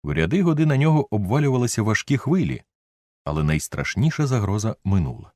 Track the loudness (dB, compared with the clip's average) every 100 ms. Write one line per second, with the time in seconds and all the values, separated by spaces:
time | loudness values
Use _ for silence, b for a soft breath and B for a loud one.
0 | -2 0 2 2 2 2 2 2 4 2
1 | 0 -2 0 0 2 0 0 0 0 -2
2 | 0 -2 0 0 0 -4 _ _ _ _
3 | _ _ -6 0 0 0 -2 -6 -4 0
4 | 0 0 -2 0 0 -2 -4 -4 0 0
5 | 0 -6 -18